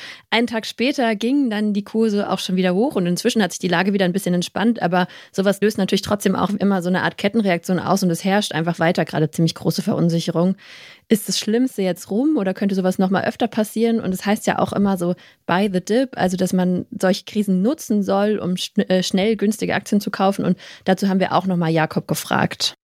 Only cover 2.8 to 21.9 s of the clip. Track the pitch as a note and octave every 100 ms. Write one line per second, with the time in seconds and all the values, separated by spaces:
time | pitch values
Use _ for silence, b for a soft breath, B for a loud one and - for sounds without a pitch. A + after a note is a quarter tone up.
2.8 | C4+ A3 F3 F3 A#3 A3+ F3+ - F#3+ E3+
3.8 | F#3 G3+ F#3 F#3+ F3+ F3+ E3+ - A3 A3
4.8 | F3 F3+ F3+ B B - G3 G3 G#3 A3
5.8 | F#3+ F#3+ - G3+ G3 F#3 G3 G3+ G3 F#3+
6.8 | F3 F3+ E3 - G#3 A3+ G3 F3 - F3+
7.8 | - F#3+ F3+ E3+ G3 G3+ G3+ D#3 E3 E3+
8.8 | E3 F#3 D#3+ D#3 D#3 - E3 - D#3+ F3
9.8 | F#3+ - E3+ E3 F3 D#3+ F3+ F#3+ B B
10.8 | B B _ G#3 - - - A3+ B3+ -
11.8 | F#3 F3+ - G3+ D4 D4 F#3+ F#3+ G3 F#3+
12.8 | F#3 F#3 F#3 F#3+ - - A#3 - G#3+ A3
13.8 | A#3 A3+ - F#3 G3 A3 - - - -
14.8 | G3+ F#3+ F3 F3+ B B - F3 G#3 F#3
15.8 | F#3 A3+ C4 - F#3 F#3 F#3 F#3 F3+ F3+
16.8 | - - F#3 G3 - G#3 G3+ F#3 G#3+ D#4+
17.8 | - G#3 G3 G3 G#3 G#3 F3 F3+ - -
18.8 | G3+ F#3 F3+ F#3 G#3 G#3+ G#3 G#3+ F3+ F#3
19.8 | - G#3 G3+ - G3 G3 - F#3 B B
20.8 | - F#3 G3 F#3+ F#3 E3 F#3 F3 D#3+ D#3+
21.8 | D#3